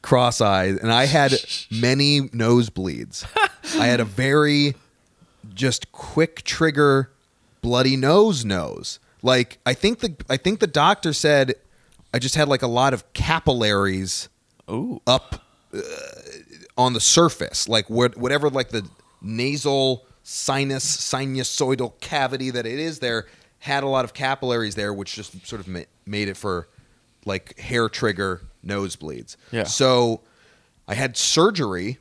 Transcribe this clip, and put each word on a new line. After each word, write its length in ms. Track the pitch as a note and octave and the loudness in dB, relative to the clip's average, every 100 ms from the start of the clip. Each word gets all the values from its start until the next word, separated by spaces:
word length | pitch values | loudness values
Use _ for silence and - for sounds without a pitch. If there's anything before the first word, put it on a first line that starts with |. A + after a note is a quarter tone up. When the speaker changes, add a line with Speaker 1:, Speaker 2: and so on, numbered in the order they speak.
Speaker 1:
cross 400 | - B2+ B2 A#2+ | 4 4 4 4
eyes 380 | A2 G2 F#2 G2 | 2 4 2 0
and 120 | A2 | 0
I 120 | A#2 C3+ | 2 4
had 260 | D3+ C#3 C3 - | 4 4 2 -2
Speaker 2:
<laughs> 160 | - - | -10 -8
Speaker 1:
many 520 | A2 A#2+ C3+ C#3+ C#3+ | -2 2 2 4 2
nosebleeds. 1040 | C3+ A#2 A2+ A#2+ A2+ - F#2+ B1+ A1+ - - - G#4 - - D#4+ | 0 -2 4 4 4 -2 -6 -6 -10 -12 -6 0 -2 -2 -6 0
I 80 | A#2 | 2
had 140 | A#2+ | 2
a 40 | |
very 680 | A2+ G2 C3 D3 D3+ D3 C#3+ C3 _ _ _ _ _ _ A2 | 0 -2 2 4 4 2 0 -2 _ _ _ _ _ _ -20
just 380 | G2 C3 A#2+ - | -4 -2 -2 -8
quick 500 | - - - E3 - | -18 -6 0 0 -2
trigger 680 | - - D#3+ C#3+ D3 C3+ C3 _ _ _ _ _ | -8 0 0 4 4 4 0 _ _ _ _ _
bloody 360 | A#2+ B2 C3 C3+ | -2 2 4 2
nose 480 | C3 E3+ G#3+ D#3+ | 4 6 6 2
nose. 540 | A2 F#2+ D2+ G1+ - - _ _ | -2 -2 -4 -8 -12 -14 _ _
Like, 360 | A#2+ B2+ A#2+ - - | 2 2 2 -4 -4
I 80 | |
think 240 | B2+ G3 A#3 | 0 0 0
the, 180 | A#3 D#3 - | -6 -8 -4
I 60 | C3 | -2
think 220 | F3+ G#3 | 0 0
the 60 | G3 | 0
doctor 460 | D3+ D#3 G3+ E3+ | 4 4 2 0
said 420 | C#3+ D3+ D3 C3 - _ _ _ _ _ | 0 4 4 4 -2 _ _ _ _ _
I 40 | A#2+ | -4
just 160 | B2+ D#3 | -2 0
had, 120 | D3 | 2
like, 140 | C3+ | 2
a 40 | B2+ | 0
lot 260 | A#2 C3+ | 2 2
of 180 | B2+ - | 0 -6
capillaries 1160 | - - D#3+ - B2 A2 G2+ G2 F#2+ F#2+ - - _ _ _ - | -6 -2 0 2 2 2 2 0 -2 -4 -6 -8 _ _ _ -10
Speaker 2:
Ooh. 320 | G#2+ C#3 C#3+ - | -8 -6 -6 0
Speaker 1:
up, 380 | C3 - - _ _ _ | 0 0 -16 _ _ _
uh, 60 | - - D2 C#2 - - - - - - - | -12 -12 -12 -16 -18 -20 -20 -20 -20 -14 0
on 140 | B2+ | 0
the 60 | A#2+ | 2
surface, 680 | - - E3+ - - - - | 4 6 4 2 -6 -4 -2
like, 220 | A2 G2+ | -2 0
what, 260 | A2+ B2 A2+ | 2 2 0
whatever, 320 | B2 C#3+ D3 | -2 0 0
like, 220 | C3+ B2 | -2 -4
the 180 | A2+ F2+ _ _ _ | -4 -8 _ _ _
nasal 840 | F#2+ A2 B2+ C#3+ C#3+ C#3 C3+ B2 _ _ | -8 -4 -2 -2 0 2 2 0 _ _
sinus, 760 | - - - C3+ C#3 C3+ - - | -14 -8 -4 -2 -2 -2 -4 -4
sinusoidal 1000 | - C3+ C3+ C3 B2 - C#3 C3+ A#2+ - | -4 -4 -4 -4 -4 -2 0 0 -4 -8
cavity 500 | - D3+ C3+ C3 C3 | -6 -2 -2 -2 -6
that 140 | B2 | -6
it 140 | A2+ B2+ | -6 -6
is 220 | D#3+ D3+ | -6 -6
there 260 | B2 A#2 - _ _ _ | -4 -4 -6 _ _ _
had 220 | - C#3 | -6 -4
a 60 | C#3 | 0
lot 160 | C3+ | 0
of 100 | A#2+ | -2
capillaries 600 | - C3 C3+ B2+ A#2+ A2 G#2 | -4 -4 -4 -2 -2 -2 -4
there, 180 | G#2 | -6
which 200 | G2+ G2 - | -6 -10 -12
just 280 | G2+ F#2+ | -14 -16
sort 160 | - A2+ | -14 -14
of 60 | F2+ | -10
ma-, 140 | F2+ D2 _ - | -12 -12 _ -10
made 220 | G#2 G2+ | -6 -4
it 80 | F2+ | -4
for, 320 | G#2 F2+ D#2+ _ _ _ _ _ | -6 -6 -8 _ _ _ _ _
like, 340 | - F#2+ - - | -6 -6 -8 -18
hair 300 | - B2 A2+ | -4 -2 -2
trigger 540 | - A2+ F#2 G2 F2+ - - | 0 -2 -2 -4 -4 -10 -18
nosebleeds. 720 | E2+ G2+ G2 - D2+ B1+ A1+ - _ | -8 -6 -6 -8 -12 -12 -14 -20 _
Speaker 2:
Yeah. 140 | A#2 | -4
Speaker 1:
So 560 | F2 - C3 B2+ A#2+ A2+ _ _ _ _ _ _ - | -4 2 4 4 2 0 _ _ _ _ _ _ -8
I 80 | |
had 220 | G#2 C3 A2+ | -4 -4 -2
surgery 840 | - - F#3 G3+ A#2+ F#2 G2 C3 | 0 4 4 2 -4 -4 -6 -8